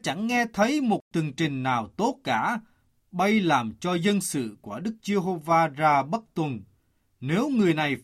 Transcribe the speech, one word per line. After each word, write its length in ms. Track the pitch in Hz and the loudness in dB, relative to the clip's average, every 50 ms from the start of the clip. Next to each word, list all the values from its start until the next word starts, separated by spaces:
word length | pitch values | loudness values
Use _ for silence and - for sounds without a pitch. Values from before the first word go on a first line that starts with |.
chẳng 240 | - 156 135 180 220 | -2 -6 -6 -4 -4
nghe 200 | 233 247 240 240 233 | -2 0 0 -2 -2
thấy 280 | - 196 208 233 294 302 | 0 0 2 2 2 0
một 200 | 269 233 202 - - _ | 2 2 0 0 -2 _
tường 200 | - 170 156 151 | -4 -2 -2 -2
trình 300 | 131 - 170 151 139 131 | -2 -2 -2 -2 -2 -2
nào 260 | 127 131 127 120 110 92 - | -2 0 0 -2 -2 -6 -4
tốt 220 | - 202 247 262 - _ | -2 -2 -2 -2 -4 _
cả. 360 | 143 120 110 127 185 240 226 - _ _ _ _ _ _ _ _ _ | -2 -2 0 0 -2 -4 -4 -8 _ _ _ _ _ _ _ _ _
Bay 300 | - 175 185 202 220 220 | -4 0 2 2 4 2
làm 340 | 185 165 147 131 117 110 101 - | 4 4 2 2 0 -2 -8 -6
cho 140 | - 175 180 | -4 -2 -2
dân 260 | 170 165 208 202 196 | 0 2 2 2 0
sự 360 | 190 - - 143 123 107 101 - | -2 -2 -4 -4 -4 -4 -8 -12
của 200 | - 104 101 123 | -12 -10 -10 -6
Đức 160 | 175 226 220 - | -6 -8 -8 -8
Giê-hô-va 640 | _ 196 208 196 165 185 185 165 147 165 165 165 165 156 | _ -2 -2 -2 0 -2 -4 -4 0 2 2 4 4 2
ra 340 | 135 139 156 156 147 139 | 0 2 2 4 4 4
bất 180 | 135 143 196 226 220 _ _ | 2 0 -4 -6 -6 _ _
tuân. 300 | 180 156 147 127 104 95 _ _ _ _ _ _ _ _ _ _ _ | -4 -4 -4 -4 -8 -12 _ _ _ _ _ _ _ _ _ _ _
Nếu 280 | 123 131 160 202 262 302 | -4 -2 0 0 0 0
người 260 | 269 233 202 175 160 | 2 2 4 4 4
này 220 | 156 151 147 135 123 | 2 0 0 -2 -4